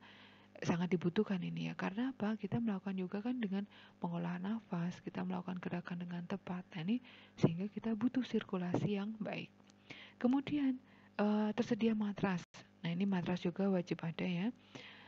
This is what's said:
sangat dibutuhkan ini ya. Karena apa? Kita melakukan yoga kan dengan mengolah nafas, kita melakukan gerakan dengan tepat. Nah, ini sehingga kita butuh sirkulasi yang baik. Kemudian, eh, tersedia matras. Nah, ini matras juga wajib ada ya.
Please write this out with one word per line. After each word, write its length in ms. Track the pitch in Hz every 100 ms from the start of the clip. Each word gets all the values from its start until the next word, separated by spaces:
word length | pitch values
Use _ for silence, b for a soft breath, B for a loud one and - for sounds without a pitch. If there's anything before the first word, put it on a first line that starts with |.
| B B B B B -
sangat 320 | - 175 175
dibutuhkan 480 | 175 175 185 214 190
ini 320 | 170 165 165
ya. 20 |
Karena 380 | 165 185 196 262
apa? 240 | 262 202 220
Kita 240 | 196 233
melakukan 360 | 226 190 196 190
yoga 280 | 180 208
kan 160 | 226 254
dengan 240 | 208 196 202 B B -
mengolah 360 | 175 170 175 180
nafas, 640 | 185 226 - 175 175 175
kita 240 | - -
melakukan 320 | 185 185 180 185
gerakan 440 | 180 175 - 175
dengan 180 | 175 175 175
tepat. 360 | 196 - 180 - 175
Nah, 40 |
ini 160 | 165 247 B B B -
sehingga 260 | - 165 202
kita 240 | - 226 220
butuh 280 | 247 262
sirkulasi 760 | 233 220 - 185 180 175 208 202
yang 160 | 202 220
baik. 280 | 196 - - - - - B B B -
Kemudian, 560 | 247 269 277 294 269 254 B B B -
eh, 340 | 208 214 214 214
tersedia 400 | 226 226 226 220
matras. 480 | 208 202 202 180 - - - -
Nah, 80 | 170
ini 160 | 170 202
matras 320 | 185 170 180
juga 280 | 180 165 196
wajib 320 | 185 170 170
ada 200 | 170 156
ya. 240 | 180 175 208 - B B B B